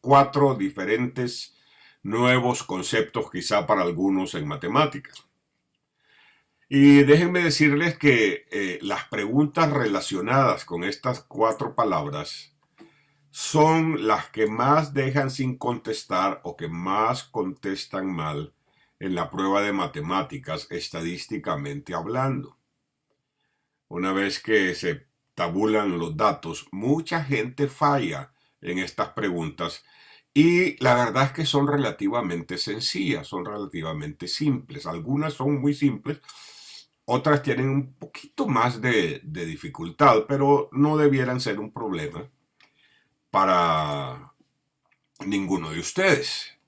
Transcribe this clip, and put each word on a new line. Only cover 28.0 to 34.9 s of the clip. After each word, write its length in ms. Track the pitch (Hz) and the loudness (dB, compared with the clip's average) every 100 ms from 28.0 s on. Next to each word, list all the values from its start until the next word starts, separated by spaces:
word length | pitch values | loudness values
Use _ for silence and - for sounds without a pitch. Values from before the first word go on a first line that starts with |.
| 98 71 - _ _ _ | -2 -8 -12 _ _ _
en 180 | 90 90 | -8 -6
estas 300 | 92 - - | -6 -6 -6
preguntas 720 | - 104 87 80 76 87 - _ _ - - _ | -4 -4 -4 -6 -6 -8 -8 _ _ -20 -20 _
y 420 | - 160 175 180 - | 4 4 4 2 0
la 100 | 127 | 2
verdad 300 | 123 120 123 | 4 2 2
es 80 | 139 | 0
que 140 | - 156 | 0 0
son 200 | 147 - | 0 2
relativamente 920 | 147 123 - 98 120 101 85 80 90 | 0 -2 -2 -2 -2 -2 -6 -8 -8
sencillas, 680 | - 85 - 180 - 85 73 | -6 -4 -4 -4 -2 -4 -6
son 200 | 95 90 | -10 -8
relativamente 800 | 87 101 85 80 78 73 73 78 | -10 -10 -8 -6 -6 -10 -10 -10
simples. 560 | - 151 131 - 69 | -2 -2 -2 -6 -12
Algunas 480 | 82 | -10